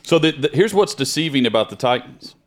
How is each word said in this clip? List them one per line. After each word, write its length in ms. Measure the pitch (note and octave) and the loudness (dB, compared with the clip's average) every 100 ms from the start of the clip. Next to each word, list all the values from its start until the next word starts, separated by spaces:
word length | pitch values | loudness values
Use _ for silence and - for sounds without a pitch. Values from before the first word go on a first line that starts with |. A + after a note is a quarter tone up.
So 160 | - F3 | -2 0
the, 120 | D#3 | 2
the, 180 | D3 C#3 | 2 0
here's 180 | C3+ G#3 | 2 2
what's 220 | G3 G3+ | 2 0
deceiving 500 | - C3+ - D#3+ C3+ | -2 -6 -4 -2 0
about 240 | A#2+ A2 G#2+ | 0 0 -2
the 80 | G#2 | -4
Titans. 600 | B2+ B2 - - - - | -2 -2 -4 -20 -20 -20